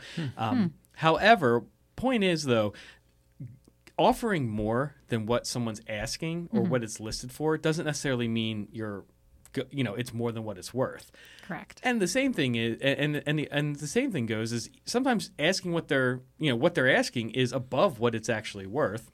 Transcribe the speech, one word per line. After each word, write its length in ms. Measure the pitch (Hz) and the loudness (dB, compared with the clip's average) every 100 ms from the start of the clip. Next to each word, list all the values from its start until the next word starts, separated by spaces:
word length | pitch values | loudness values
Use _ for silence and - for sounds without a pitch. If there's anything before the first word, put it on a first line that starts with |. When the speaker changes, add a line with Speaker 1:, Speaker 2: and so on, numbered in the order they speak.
| - - | -8 -8
Speaker 1:
Hmm. 60 | 151 - | -6 -4
Speaker 2:
Um, 200 | 113 131 | 0 2
Speaker 3:
Hmm. 100 | 180 - _ | 0 -2 _
Speaker 2:
however, 680 | - 160 160 202 226 135 117 - _ _ - | -2 2 6 6 6 6 4 0 _ _ -4
point 300 | 247 247 190 | 0 2 2
is, 180 | 165 | 2
though, 300 | 147 117 104 - - - _ _ _ - 127 - _ _ - - | 2 4 2 -2 -14 -20 _ _ _ -18 -16 -16 _ _ -10 2
offering 520 | 175 247 233 185 120 | 4 4 0 0 0
more 460 | 107 107 117 143 - - | 0 0 0 -2 -6 -4
than 180 | 117 107 | -2 0
what 220 | 120 - | 0 0
someone's 340 | 127 117 107 - | -4 -4 -6 -8
asking 640 | 107 110 - 165 170 170 | -6 -6 -6 -6 -6 -2
or 100 | 214 | 0
Speaker 3:
Mm-hmm. 80 | 185 | 2
Speaker 2:
what 140 | 127 | 0
it's 160 | 113 - | -2 -8
listed 320 | 110 110 127 | -8 -8 -10
for 260 | - 151 156 | -4 -2 0
doesn't 280 | 160 156 151 | 0 -2 -2
necessarily 420 | 147 147 123 120 | -4 -2 0 0
mean 400 | 113 110 110 101 | 0 -2 -4 -8
you're, 340 | 110 107 101 87 _ _ - - | -8 -6 -8 -12 _ _ -20 -12
go-, 100 | - 127 | -8 -6
you 120 | 139 | -4
know, 120 | 120 104 | -4 -4
it's 180 | 120 | -6
more 180 | 113 117 | -4 -4
than 100 | 113 | -4
what 140 | 110 92 | -8 -10
it's 160 | 87 | -8
worth. 380 | 120 120 69 - - - - | -2 -2 -4 -16 -20 -20 -18
Speaker 3:
Correct. 360 | - 165 - - | -12 -12 -12 -6
Speaker 2:
And 180 | 254 240 | -2 0
the 60 | 180 | 2
same 260 | 262 269 | 2 2
thing 220 | 240 135 117 | 2 2 2
is, 220 | 117 110 | 0 0
a-, 180 | 135 135 | 0 2
and, 240 | 147 147 - | 0 0 0
and 140 | 151 | 0
the, 80 | 143 | 0
and 240 | 147 147 143 | -2 -2 -2
the 100 | 147 | -4
same 240 | 226 277 | 0 0
thing 140 | 180 113 | 0 0
goes 260 | 110 113 | 0 0
is 180 | 120 - - | -2 -6 -12
sometimes 480 | - 240 269 233 - - | -4 0 2 0 -2 -2
asking 320 | 151 196 180 | 0 0 -2
what 160 | 170 156 | -4 0
they're, 320 | 139 127 127 - - | 2 2 0 -6 -4
you 120 | 156 | 0
know, 80 | 117 | 2
what 180 | 165 165 | 2 4
they're 180 | 131 | 4
asking 360 | 175 254 123 113 | 4 2 -2 -4
is 220 | 131 127 | 0 0
above 460 | 131 127 131 190 117 | 0 -2 2 2 2
what 140 | 120 113 | 0 0
it's 120 | 113 | -2
actually 360 | 113 107 101 95 | -2 -4 -10 -6
worth. 440 | 104 110 110 - | -2 -2 -2 -10